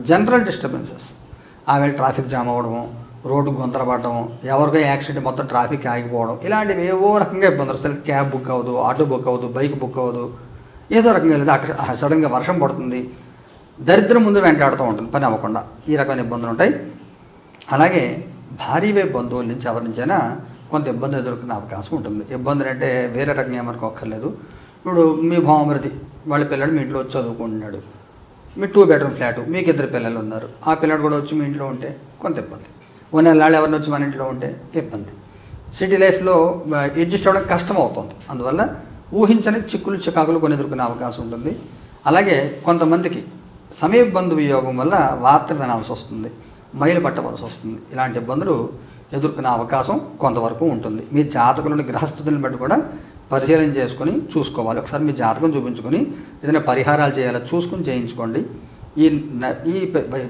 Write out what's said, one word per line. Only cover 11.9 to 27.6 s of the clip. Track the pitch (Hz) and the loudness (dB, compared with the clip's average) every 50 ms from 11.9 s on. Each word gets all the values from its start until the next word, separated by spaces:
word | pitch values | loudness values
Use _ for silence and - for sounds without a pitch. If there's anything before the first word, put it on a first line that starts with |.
| 123 120 | -2 0
సడన్గా | 147 143 156 160 156 139 123 | 2 2 4 4 2 2 2
వర్షం | 123 - 170 180 170 143 | 0 0 0 0 2 2
పడుతుంది, | 139 135 135 131 127 123 127 123 127 - - - - - - - - - - - - - - | 0 0 -2 -6 -6 -6 -6 -6 -8 -12 -18 -20 -20 -20 -20 -20 -20 -20 -20 -20 -20 -16 -2
దరిద్రం | 131 143 180 202 208 - 240 240 220 | 2 4 6 6 6 6 6 6 6
ముందు | 208 202 202 185 | 6 4 6 6
వెంటాడుతూ | 170 151 147 143 135 113 117 131 117 | 6 6 6 4 4 4 2 0 -2
ఉంటుంది | 107 107 113 117 - | -2 -4 -4 -2 -2
పని | 143 139 | 0 2
అవ్వకుండా, | 123 110 107 104 101 110 107 - - - - - 151 | 2 0 0 -2 -2 -4 -4 -6 -8 -14 -10 -4 -2
ఈ | 151 143 | 0 0
రకమైన | 139 139 131 123 120 | 0 0 -2 -2 -4
ఇబ్బందులు | 113 120 120 117 117 113 | -4 -4 -4 -4 -2 0
ఉంటాయి. | 110 185 240 294 - - - - - - - - - - - - - - - - - - - | 2 2 2 2 0 -6 -12 -16 -18 -20 -20 -20 -20 -20 -20 -20 -20 -20 -20 -20 -16 -8 -2
అలాగే | 135 139 156 180 190 165 127 120 120 - - - - - - - - - | 2 4 4 4 4 2 0 0 -4 -6 -10 -12 -16 -18 -18 -16 -14 -10
భారీ | - - 127 165 196 214 | -6 -2 0 0 2 2
వే | 208 202 190 | 2 2 2
బంధువుల | 160 135 123 120 120 123 123 120 | 2 0 -4 -4 -4 -4 -4 -4
నుంచి | 113 120 - 120 | -4 -6 -6 -4
ఎవరి | 123 110 117 117 | -4 -4 -4 -4
నుంచైనా | 113 110 117 123 156 196 175 127 117 123 - - - - - - - | -6 -6 -4 -2 0 0 0 0 -2 -4 -8 -12 -16 -18 -20 -10 -4
కొంత | - 151 147 | -4 -2 -2
ఇబ్బంది | 135 117 120 131 139 139 | -2 -4 -4 -4 -4 -4
ఎదుర్కొనే | 131 123 127 120 113 123 123 113 | -4 -4 -4 -6 -8 -8 -8 -8
అవకాశం | 101 104 107 117 101 101 - 160 | -8 -8 -10 -12 -12 -8 -6 -6
ఉంటుంది. | 147 104 107 104 104 104 - 131 | -6 -6 -6 -8 -8 -8 -8 -8
ఇబ్బందులు | 127 123 135 143 143 139 131 | -6 -4 -2 -2 -2 -2 -2
అంటే | 131 127 - 135 127 127 123 120 113 | -4 -2 -2 -2 0 -2 -2 -2 -4
వేరే | 123 139 143 139 139 | -4 -2 -2 -2 -2
రకంగా | 127 127 123 | -2 -4 -4
ఏమనుకోక్కర్లేదు. | 123 120 120 117 117 117 110 - - 120 113 110 110 120 - - - - - - - - - - | -6 -6 -8 -8 -6 -8 -8 -8 -8 -10 -10 -8 -6 -8 -8 -8 -10 -16 -20 -20 -20 -20 -20 -18
ఇప్పుడు | - - 185 180 170 165 160 151 156 160 165 | -12 -6 0 4 6 6 6 4 2 0 2
మీ | 175 175 156 | 2 2 4
భావమరిది | 143 151 151 147 147 143 139 - 143 - - - - - - - | 4 4 4 4 2 0 -2 -4 -6 -8 -10 -16 -18 -18 -12 -6
వాళ్ళ | 151 143 147 147 | -2 0 0 0
పిల్లడు | 143 151 135 139 156 | 0 -2 -2 0 0
మీ | 160 147 | 0 0
ఇంట్లో | 131 123 135 135 | -2 -2 -4 -6
వచ్చి | 131 131 - | -6 -4 -4
చదువుకుంటున్నాడు, | 139 123 117 113 113 117 113 110 107 | -4 -4 -4 -6 -8 -6 -6 -6 -6